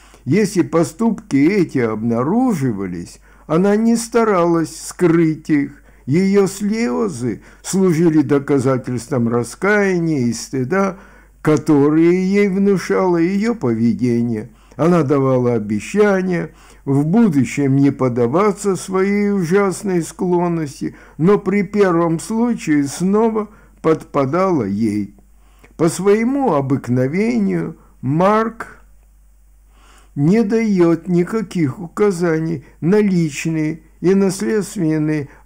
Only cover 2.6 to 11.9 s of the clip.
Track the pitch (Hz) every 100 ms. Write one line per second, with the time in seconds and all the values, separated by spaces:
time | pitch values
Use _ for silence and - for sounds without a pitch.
2.6 | 131 98 95 87 90 - _ - - 156
3.6 | 196 208 226 233 - 233 220 190 170 165
4.6 | 160 - - - 175 165 160 156 - 151
5.6 | 143 - - - - 160 190 202 190 -
6.6 | 202 220 240 247 220 127 123 98 - -
7.6 | - 190 190 156 175 156 135 143 139 139
8.6 | 127 131 120 123 - 131 117 120 117 -
9.6 | 190 208 196 175 165 151 120 113 - 135
10.6 | 127 190 196 - - - - _ - 151
11.6 | 151 147 143